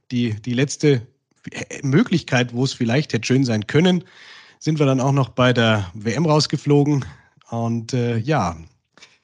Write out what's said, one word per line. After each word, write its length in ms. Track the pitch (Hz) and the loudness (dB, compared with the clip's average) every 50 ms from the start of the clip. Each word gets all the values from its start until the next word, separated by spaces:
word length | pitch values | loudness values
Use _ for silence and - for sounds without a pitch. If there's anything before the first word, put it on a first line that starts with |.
| _ - | _ -6
die, 300 | 127 120 120 113 104 107 | -4 -2 -2 -2 -4 -6
die 120 | - 123 120 | -6 -4 -2
letzte 520 | 123 143 139 - - 156 147 139 117 110 - _ _ _ _ _ _ - - - - - - - - - | -2 -2 -2 -2 0 2 2 2 2 0 -8 _ _ _ _ _ _ -20 -16 -14 -14 -14 -14 -12 -6 -2
Möglichkeit, 680 | 135 139 185 254 - 185 156 - - 135 123 123 123 120 | 2 2 2 4 2 0 -2 -2 0 0 0 0 0 -2
wo 100 | 120 135 | -2 -2
es 80 | 131 | -2
vielleicht 400 | - - 123 113 117 151 156 - | -2 -2 -2 0 0 0 -2 -2
hätte 160 | - - 123 | -4 -4 -2
schön 160 | - 127 135 135 | 0 2 2 2
sein 240 | 120 113 107 104 | 2 0 -2 -2
können, 380 | - - 147 180 185 180 175 - - - - - - - - - - _ _ | 0 2 2 4 4 2 0 -2 -8 -18 -20 -20 -20 -20 -20 -20 -20 _ _
sind 200 | - 151 165 151 | -4 -2 0 2
wir 60 | 151 | 2
dann 160 | 135 131 131 | 2 2 2
auch 100 | 123 139 | 2 2
noch 160 | 139 139 127 | 2 2 0
bei 240 | - - - 123 127 | 0 0 2 2 2
der 400 | 117 120 117 113 110 104 95 85 90 | 4 4 4 2 2 2 -2 -4 -8
W 200 | 110 101 117 104 | -8 -6 -4 -2
M 120 | 139 170 | 0 2
rausgeflogen 800 | 156 151 151 143 - - 147 - 147 143 147 143 147 147 135 - 85 - - _ _ _ _ _ - | 2 2 2 2 0 -4 -4 0 2 4 4 4 2 0 -2 -2 -6 -12 -20 _ _ _ _ _ -10
und, 420 | 120 117 117 113 117 117 113 113 131 | -6 -4 -4 -4 -4 -4 -6 -4 -4
äh, 260 | 123 120 120 117 113 | -2 -2 -2 -2 -2
ja, 360 | 107 147 156 127 98 87 82 80 82 - _ _ _ _ _ _ - - _ _ | -2 -2 -2 0 -2 -2 -4 -8 -14 -20 _ _ _ _ _ _ -20 -20 _ _